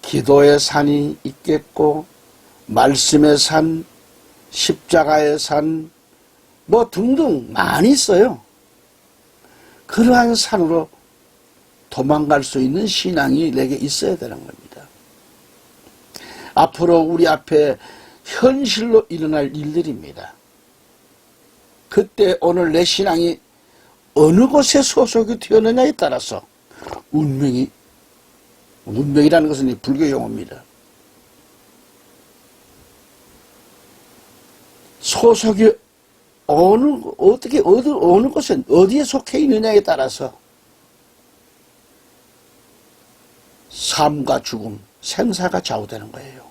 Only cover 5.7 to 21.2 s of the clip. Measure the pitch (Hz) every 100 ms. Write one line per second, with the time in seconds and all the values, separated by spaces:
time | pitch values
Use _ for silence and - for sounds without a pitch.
5.7 | 160 160 _ _ _ _ _ _ _ -
6.7 | 208 226 - 233 269 302 151 110 104 92
7.7 | 139 202 277 - 185 233 139 _ _ _
8.7 | _ _ _ _ _ _ _ _ _ _
9.7 | _ - - 233 247 233 226 - 214 165
10.7 | 165 156 _ _ _ _ _ _ _ _
11.7 | _ _ - 135 151 147 147 135 139 131
12.7 | 156 208 185 185 170 139 139 165 127 131
13.7 | 139 147 - - 185 120 67 - - -
14.7 | - - _ _ _ _ _ _ _ _
15.7 | _ _ _ _ - - - - - 160
16.7 | - 170 170 160 170 165 156 - 156 147
17.7 | - - - - _ - - 254 269 262
18.7 | 214 233 220 - 165 156 151 143 147 147
19.7 | 156 160 110 76 71 - - _ _ _
20.7 | _ _ _ _ _